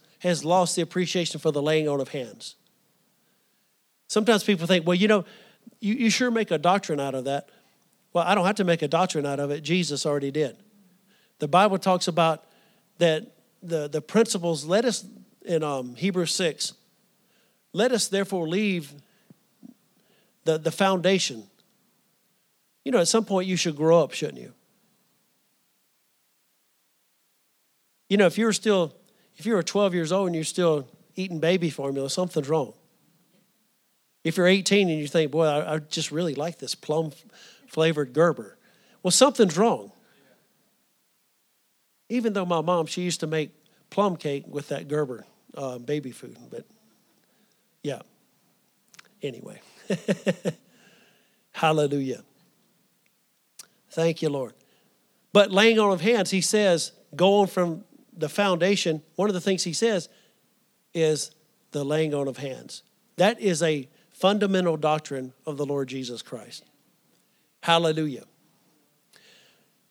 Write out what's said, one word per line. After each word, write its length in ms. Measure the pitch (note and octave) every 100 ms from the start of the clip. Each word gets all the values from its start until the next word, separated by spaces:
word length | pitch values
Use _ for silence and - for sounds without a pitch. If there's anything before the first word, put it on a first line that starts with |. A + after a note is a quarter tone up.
| _ _
has 260 | F3+ D#3+ D3
lost 300 | F#3 F3 -
the 80 |
appreciation 560 | E3 F3+ F3 F#3 E3 D#3
for 120 | D#3+
the 120 | D3
laying 260 | D3 D#3 D3+
on 100 | C#3+
of 100 | C3
hands. 460 | C#3+ A#2+ G2+ - - _ _ _ _ _ _ _ _ _ _ _ _ _ _ _
Sometimes 360 | G#3+ G#3+ G#3+
people 240 | - F#3 E3
think, 180 | F#3 D#3+
"Well, 80 |
you 140 | F3+ G#3
know, 180 | G#3 - - - _ - _
you, 160 | G3+ B3+
you 140 | A3+
sure 180 | - B3
make 220 | A3+ G#3
a 80 | D#3+
doctrine 400 | E3+ G3 - D3
out 160 | C#3 C3
of 100 | B2+
that." 240 | C#3 - _ _ _ _ _ _
Well, 100 | F3
I 120 | F3 G3+
don't 100 | F#3
have 120 | G#3+
to 60 |
make 200 | F#3 E3
a 40 | D3
doctrine 380 | E3 F#3 D#3 C#3+
out 140 | C#3
of 100 | C#3+
it. 120 | D3
Jesus 440 | D3 F#3 D#3 C#3+ D#3+
already 240 | D3 C#3
did. 280 | D3 C#3 - _ _ _ _ _ _ _ _
The 80 | D3
Bible 320 | F3 G#3 F#3+
talks 280 | F#3+ F3+ -
about 360 | E3 E3 D3+ _ _ _ _ _ -
that 320 | E3+ D#3 A#3 _ _ _
the, 240 | F3 E3 D3
the 140 | D3+
principles, 640 | - G#3 A3+ G3 E3+ D#3 D3
let 200 | G3 A#3+
us, 180 | - - - - _
in, 200 | - E3
um, 320 | D3+ C#3 B2+ A#2+
Hebrews 400 | F#3+ F3+ E3 -
six, 380 | F3 - - - _ _ _ _ _ _ _ _ _
"Let 200 | E3+ B3
us 140 | A#3 -
therefore 380 | G3 G3 F#3 D#3+
leave 460 | F#3 G#3+ F3+ C#3+ D3 _ _ _ - _ _ - _ _ _ _ _ _ _
the, 140 | D#3+ D#3
the 140 | D#3
foundation." 720 | - F#3+ F#3+ F3 F#3+ - A#2 G#2 _ _ _ _ _ _ _ _ _ _ _ _ _
You 80 | C#4
know, 80 | B3
at 80 | E3+
some 180 | A3+ G3+
point 220 | F#3+ F#3+
you 80 | F3
should 200 | F3 C#3+
grow 260 | D#3+ E3+
up, 100 | C#3
shouldn't 280 | - D3+ C3
you? 140 | A#2+ _ _ _ _ _ _ _ _ _ _ _ _ _ _ _ _ _ _ _ _ _ _ _ _ _ _ _ _ _ _ _ _ _ _ _ _
You 80 | G3+
know, 80 | F#3
if 120 | G3
you 60 |
were 80 | A3+
still, 420 | G3+ G#3+ G3 D#3+ - _ _ _ -
if 80 | F3+
you 80 |
were 100 | G#3
twelve 300 | E3 G3+ G3+
years 180 | F3 D#3
old 160 | F#3+ F#3
and 80 | E3
you're 80 |
still 420 | D3+ - F3 D3+ C3 _ _ -
eating 240 | F#3+ E3
baby 300 | D#3+ F#3 E3
formula, 400 | C#3 C#3 C#3 C3+
something's 400 | F#3 F3+ E3 C#3
wrong. 240 | D#3+ A#2 - _ _ _ _ _ _ _ _ _ _ _ _ _ _ E3
If 100 | F3
you're 120 | F3+
eighteen 420 | F#3+ F3 G3+ F#3
and 100 | D#3
you 80 | D3
think, 240 | E3+ D3+
"Boy, 140 | D3+ D#3
I, 300 | D3 - D#3
I 20 |
just 320 | D3+ - -
really 240 | D3 F3 C3+
like 240 | D#3+ E3
this 160 | B2+ -
plum-flavored 1400 | - D#3 D#3+ - - - - - _ - D#3+ D3 C3
Gerber," 460 | C3 E3+ D3 G2+ _ _ _ _ _
well, 100 | F3+
something's 460 | - C4+ - G3 D#3
wrong. 360 | A3+ C3+ G2+ _ _ _ _ _ _ _ _ _ _ _ _ _ _ _ _ _ _ _ _ _ _
Even 240 | A#3+ A3+
though 120 | G3+ F3+
my 140 | E3
mom, 280 | D#3+ F3 D#3+
she 140 | -
used 200 | F3+ -
to 60 | D#3
make 240 | D#3+ C#3+ _ _ _ _
plum 280 | - G3+ E3
cake 260 | D3+ C#3+ -
with 220 | C#3+ C#3
that 220 | D3+ D#3
Gerber, 360 | D3+ C#3 A#2 - _ _ D3
uh, 220 | C3+ B2
baby 340 | B2 D3 C3+
food, 240 | A#2 A#2+ A2+ -
but 160 | A#2+ - _ _ _ _ _ _ _ _ _ _ _
yeah. 180 | D3+ B2+ - _ _ _ _ _ _ _ _ - _ _
Anyway. 400 | C#3+ A2+ - G#2 - - -
<laughs> 140 | F#3 - F#3+ - F3 F3+ - _ _ _ _ _ _ _ _ _
Hallelujah. 680 | - D#3+ D#3 D3 C#3+ C3+ A2 _ _ _ _ _ _ _ _ _ _ _ _ _ - - _ _
Thank 300 | - E3 D#3+
you, 60 | D#3
Lord. 260 | C#3+ A#2+ - _ _ _ _ _ _ _
But 200 | G3+ G3
laying 280 | F#3+ A3+ A3
on 120 | G#3
of 80 | F3+
hands, 300 | F#3 A#3+ F#3
he 100 | F#3+
says, 500 | - G#3+ G3+ E3 - _ _ C#3+
go 240 | F#3+ G3+
on 80 | G3
from 380 | F#3 F3 D#3+ - _ _ -
the 140 | D3+
foundation. 720 | - G3+ F3 F3+ G3+ F3 D#3 - -
One 140 | G#3
of 40 |
the 80 | F#3
things 220 | G3+ F#3+
he 100 | F3+
says 360 | D3+ A3+ G3 - _ _ _ _ _ _ _ _
is 380 | E3 D#3 D3 - _ _ _ _
the 120 | D3
laying 300 | C#3 D#3 D#3+
on 140 | C#3+ C#3
of 100 | B2
hands. 460 | C3+ B2 A2+ - _ _ _ -
That 240 | F#3+ A#3+
is 240 | A3 D#3
a 240 | E3 D3+ B2+ _ _
fundamental 680 | - F#3+ G#3 G3+ F#3+ F3+ D#3
doctrine 560 | D3+ D#3 - C#3 B2+ - -
of 120 | C#3+
the 80 | C#3+
Lord 220 | C#3+ C3+
Jesus 340 | C3+ B2 A#2+
Christ. 440 | - A#2+ G#2+ - _ _ _ _ _ _ _ _ _ _
Hallelujah. 640 | E3 E3+ E3+ D#3 D#3 A#2+ - _ _ _ _ _ _ _ _ _ _ _ _ _ _ _ _